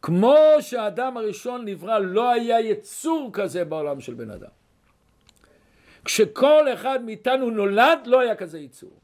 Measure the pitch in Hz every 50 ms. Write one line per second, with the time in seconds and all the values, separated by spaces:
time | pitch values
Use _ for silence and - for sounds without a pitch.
0 | - - 165 180 202 247 285 302 311 311 302 302 - - 247 240 214 214 185 233
1 | 247 262 254 240 220 214 208 214 - 240 247 247 233 208 196 160 160 202 226 214
2 | 202 185 180 214 240 247 240 233 233 233 226 233 226 220 202 - - - - -
3 | - 320 330 320 277 233 - - 202 175 135 180 175 156 156 156 151 147 143 139
4 | - - 117 117 117 110 104 98 - 101 _ _ _ _ _ _ _ _ _ _
5 | _ _ _ _ _ _ _ _ _ _ _ _ _ _ _ _ _ _ _ _
6 | _ - - - 220 - 214 - 240 285 302 302 302 277 240 - - 262 269 254
7 | 240 226 214 - _ 247 262 269 262 240 220 214 202 196 196 214 240 294 330 311
8 | - 240 247 262 247 240 214 - 190 165 156 160 147 131 _ - - - _ _